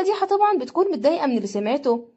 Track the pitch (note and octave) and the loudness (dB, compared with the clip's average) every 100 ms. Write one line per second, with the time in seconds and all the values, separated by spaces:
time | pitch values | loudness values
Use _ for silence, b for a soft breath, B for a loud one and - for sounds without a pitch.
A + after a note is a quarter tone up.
0 | F#4 G#4 F#4+ G4+ G#4 F#4+ B3+ E4 G4 C#4+ | 2 0 0 2 2 2 -2 0 0 2
1 | C4+ E4+ C#4+ A#3 G3 G#3 G#3 C#4+ C4+ A#3 | 0 2 0 -2 -4 -4 -2 -2 0 -2
2 | A#3 | -4